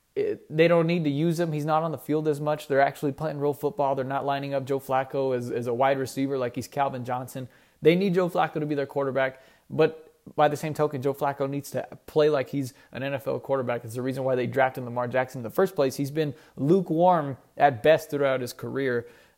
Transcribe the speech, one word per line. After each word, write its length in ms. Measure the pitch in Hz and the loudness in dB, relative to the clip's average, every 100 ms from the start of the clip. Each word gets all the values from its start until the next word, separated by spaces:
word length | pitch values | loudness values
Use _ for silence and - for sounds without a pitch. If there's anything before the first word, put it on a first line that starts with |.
| _ - | _ -4
it, 300 | 120 107 - 156 | -2 -4 -4 2
they 140 | 170 | 4
don't 180 | 170 165 | 6 4
need 160 | 175 | 2
to 60 | 151 | 0
use 300 | 143 170 160 | 0 0 0
him. 120 | 170 | -2
He's 140 | 151 151 | -2 0
not 180 | 156 | 0
on 80 | 165 | -2
the 60 | 143 | -6
field 320 | - 151 156 | -2 0 0
as 100 | 143 | 0
much. 300 | 151 151 - | -2 -4 0
They're 100 | 135 | 2
actually 320 | 143 - 147 | 2 2 -4
playing 280 | - 156 147 | -4 -6 -2
real 140 | 147 | -2
football. 420 | 139 147 139 139 139 | -2 -4 0 0 0
They're 100 | 131 | -2
not 200 | 135 139 | -4 -2
lining 280 | 139 139 | -4 -4
up 100 | 139 | -4
Joe 160 | 127 135 | -2 -4
Flacco 560 | 131 131 131 139 135 127 | 0 -2 0 -2 0 0
as, 160 | 120 | -2
as 160 | 120 120 | -4 -2
a 60 | |
wide 240 | 120 135 139 | 0 2 2
receiver 400 | 127 - 135 135 | -2 -2 -2 -2
like 180 | 123 135 | -4 -4
he's 140 | - | -8
Calvin 340 | 143 139 131 | -2 -2 -2
Johnson. 460 | 123 127 127 135 127 - _ _ | -6 -6 -6 -10 -14 -16 _ _
They 140 | 151 175 | 4 4
need 180 | 196 | 2
Joe 160 | 175 175 | 2 0
Flacco 240 | 175 160 | 0 -2
to 120 | 165 151 | -2 -4
be 100 | 143 | -2
their 100 | 139 | -2
quarterback, 560 | 143 139 131 135 - - _ _ | -2 -2 0 -2 -4 -18 _ _
but 440 | 135 156 - - _ - - | 2 2 2 -14 _ -10 2
by 100 | 147 | 2
the 80 | 143 | 2
same 180 | 156 | -4
token, 280 | 143 151 139 | -2 -2 0
Joe 120 | 139 | -2
Flacco 360 | 135 147 135 139 | -2 -2 -2 -4
needs 200 | 143 - | -4 -6
to 140 | 127 - 143 - | -8 -8 -12 -4
play 240 | 156 151 | 2 4
like 200 | 143 131 | 2 -2
he's 240 | 143 127 - _ | -4 -6 -8 _
an 100 | 127 | -8
N 100 | 139 | -6
F 140 | 139 135 | -6 -4
L 120 | 127 | -6
quarterback. 440 | - 135 123 120 | -2 -2 0 -4
It's 120 | 113 123 | -6 -6
the 60 | |
reason 220 | 127 131 | -4 -2
why 120 | 131 127 | 0 0
they 120 | 117 | 0
drafted 380 | 123 131 131 123 | 2 2 0 -6
Lamar 240 | 123 123 | -4 -2
Jackson 300 | 127 127 131 | 0 -2 -4
in 40 | |
the 60 | 113 | -4
first 260 | - 190 170 | 0 0 2
place. 220 | 135 127 | 0 0
He's 140 | 139 | -4
been 220 | 151 151 - - - | -2 -4 -4 -14 -4
lukewarm 800 | 139 190 180 160 180 175 143 127 _ - | 2 4 4 2 4 4 0 -6 _ 2
at 260 | 143 117 | 4 6
best 260 | 151 156 - | 4 4 2
throughout 300 | 147 139 131 | 0 2 0
his 140 | 120 | -2
career, 540 | - 120 127 135 120 117 - _ | -8 -8 -2 0 -2 -4 -14 _